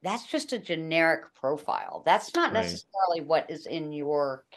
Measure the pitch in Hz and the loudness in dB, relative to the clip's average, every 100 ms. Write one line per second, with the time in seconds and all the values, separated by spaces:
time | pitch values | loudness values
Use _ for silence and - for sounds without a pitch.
0 | 180 226 - 311 311 240 180 160 160 160 | -6 -6 -4 -4 -2 -6 -4 -4 0 4
1 | 165 160 - _ 131 147 - 55 - - | 4 2 -2 _ -2 -2 -2 -4 -6 -2
2 | - 202 - 349 330 226 220 - - 196 | 4 4 4 0 2 2 -2 -4 -8 0
3 | 185 170 147 160 - 151 - 160 151 147 | 2 2 2 2 0 -6 -6 -6 -6 -4
4 | 143 147 139 131 - | -2 0 0 -2 -10